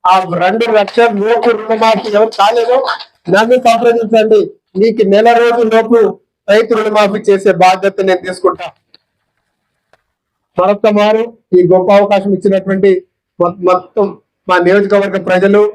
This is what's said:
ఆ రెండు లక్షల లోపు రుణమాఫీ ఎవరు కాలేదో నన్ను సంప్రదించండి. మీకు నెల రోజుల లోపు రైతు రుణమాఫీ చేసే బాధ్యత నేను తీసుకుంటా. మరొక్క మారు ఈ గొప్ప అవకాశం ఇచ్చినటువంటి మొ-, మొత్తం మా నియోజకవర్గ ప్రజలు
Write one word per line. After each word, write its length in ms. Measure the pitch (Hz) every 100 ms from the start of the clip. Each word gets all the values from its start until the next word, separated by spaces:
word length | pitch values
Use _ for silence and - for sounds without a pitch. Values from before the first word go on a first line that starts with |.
| -
ఆ 20 | 185 175 170
రెండు 240 | 180 226 233 214
లక్షల 320 | 202 - 233 202
లోపు 240 | 208 233 233 214
రుణమాఫీ 500 | - 220 220 214 220 208
ఎవరు 140 | 220 -
కాలేదో 380 | 202 240 233 254 262 - - _ -
నన్ను 240 | 185 226 254 240
సంప్రదించండి. 720 | 226 240 233 214 220 220 214 175 - _ 190
మీకు 220 | 226 220 196
నెల 140 | 196 233 233
రోజుల 260 | 240 233 220 220
లోపు 240 | 220 233 208 - _ _ -
రైతు 200 | 208 226 220
రుణమాఫీ 420 | 214 214 208 208 -
చేసే 240 | 190 202 175
బాధ్యత 420 | 185 190 196 190 190
నేను 120 | 185 180
తీసుకుంటా. 400 | 185 190 - 170 _ _ _ _ _ _ _ _ _ _ _ _ _ _ _ _ _ _ -
మరొక్క 300 | 185 202 220 208
మారు 240 | 208 220 233 _ _ 180
ఈ 40 | 180
గొప్ప 180 | 185 185 202
అవకాశం 320 | 202 202 196 185
ఇచ్చినటువంటి 540 | 208 190 185 190 196 185 _ _ _ -
మొ-, 180 | 175 185 180
మొత్తం 360 | 180 180 - 202 - _ _ -
మా 60 | 180 175
నియోజకవర్గ 520 | 196 202 202 196 190 180
ప్రజలు 320 | 185 196 202 208